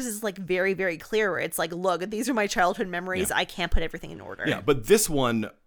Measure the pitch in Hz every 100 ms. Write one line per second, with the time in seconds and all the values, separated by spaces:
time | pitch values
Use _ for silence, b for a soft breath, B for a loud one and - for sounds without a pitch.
0 | 254 214 220 190 170 185 190 180 190 160
1 | - 214 214 151 160 - 165 170 185 170
2 | 185 214 226 240 202 - 180 196 185 175
3 | 185 185 196 - 185 - 170 - 151 165
4 | - - 95 95 95 123 104 143 107 214
5 | - 147 123 113 107 -